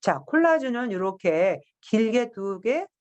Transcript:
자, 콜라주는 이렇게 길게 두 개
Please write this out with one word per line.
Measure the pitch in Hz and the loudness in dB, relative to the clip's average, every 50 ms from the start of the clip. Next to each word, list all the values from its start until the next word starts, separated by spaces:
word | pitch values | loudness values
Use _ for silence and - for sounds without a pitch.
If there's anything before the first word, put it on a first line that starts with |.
자, | - 196 165 135 139 | -2 -2 -2 -2 -4
콜라주는 | - - 320 330 330 320 311 269 262 240 240 247 240 | 0 2 4 4 4 2 2 0 -4 -4 -4 -4 -4
이렇게 | 196 180 190 190 190 190 - 180 156 160 180 196 160 139 - _ _ _ | -4 -2 -4 -4 -4 -2 -2 0 2 2 2 0 0 -4 -8 _ _ _
길게 | _ - - 214 226 220 220 247 240 233 | _ -2 0 2 2 2 2 0 -2 -2
두 | - 196 196 196 196 180 | -6 -8 -6 -6 -6 -4
개 | - 220 262 330 392 - _ _ | -4 -2 -2 -2 -4 -8 _ _